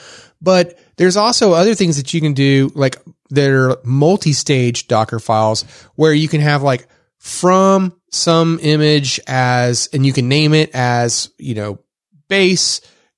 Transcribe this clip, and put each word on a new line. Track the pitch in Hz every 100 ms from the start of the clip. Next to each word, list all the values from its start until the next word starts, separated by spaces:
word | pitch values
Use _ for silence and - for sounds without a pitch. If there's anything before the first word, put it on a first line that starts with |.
| - - - _
But | 160 185 175 - _ -
there's | 180 190
also | 220 233 214
other | 170 202
things | 214 180 143
that | 131
you | 170
can | 151
do, | 139 139 139 135
like, | - 135 - - - _
that | 139 139
are | 135 131 127
multi-stage | 120 135 151 196 160 139 - 135 123 117 -
Docker | 110 110 117
files | - 110 110 110 - - - -
where | 156
you | 151 156
can | 156
have, | 147 143
like, | 139 123 - _ _ _
from | - - 180 185 190 196 185 - _
some | - - 165 165 165
image | 156 151 151 151 135 - -
as, | 131 127 123 123 120 -
and | 143
you | 135
can | 135 123
name | 143 151
it | 156 151
as, | 131 123 120 120 - - _
you | 135
know, | 107 104 101 _ _ _ 151 _
base, | 196 185 185 - - - _ _